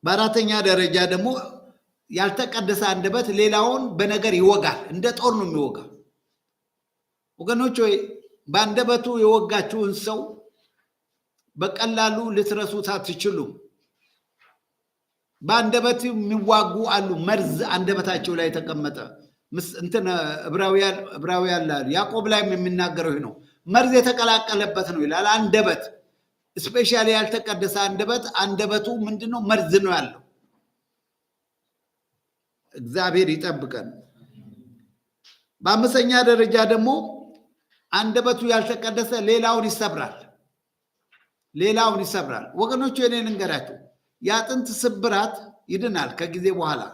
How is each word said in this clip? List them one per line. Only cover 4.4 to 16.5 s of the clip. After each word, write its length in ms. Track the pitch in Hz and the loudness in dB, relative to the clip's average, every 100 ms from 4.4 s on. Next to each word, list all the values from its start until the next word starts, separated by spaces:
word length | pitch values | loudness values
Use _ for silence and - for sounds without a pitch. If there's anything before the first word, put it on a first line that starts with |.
| 185 202 165 - - | 6 6 2 -4 -8
እንደ 160 | 165 226 | -2 -2
ጦር 180 | 233 247 | 0 0
ነው 120 | 220 185 | 0 -2
የሚወጋ። 320 | 156 135 - - - _ _ _ _ _ _ _ _ _ _ _ _ _ _ | -2 -2 -6 -14 -20 _ _ _ _ _ _ _ _ _ _ _ _ _ _
ወገኖች 360 | 170 233 254 247 | -4 0 0 2
ሆይ፣ 140 | 220 196 - - - _ - | 2 2 -2 -12 -20 _ -4
በአንደበቱ 580 | 165 214 208 233 240 240 240 | 0 2 2 2 0 0 4
የወጋችሁን 760 | 214 220 - 208 - 220 202 190 | 6 6 4 -2 -2 -2 -4 -4
ሰው 220 | 214 220 - - - _ _ _ _ _ _ _ _ _ _ - | -6 -6 -8 -14 -20 _ _ _ _ _ _ _ _ _ _ -6
በቀላሉ 600 | 185 190 226 220 220 220 226 | -6 -2 -2 2 0 0 -2
ልትረሱት 580 | 202 202 208 196 208 202 | -2 0 -2 -4 -6 -4
አትችሉም። 600 | 196 - 170 202 170 143 - - _ _ _ _ _ _ _ _ _ _ _ _ _ _ _ _ _ | -6 -6 -4 -4 -2 -6 -10 -20 _ _ _ _ _ _ _ _ _ _ _ _ _ _ _ _ _
በአንደበት 580 | 147 226 220 240 240 240 | 0 2 4 2 2 0
የሚዋጉ 720 | 240 220 208 220 196 | -2 -4 -2 -2 4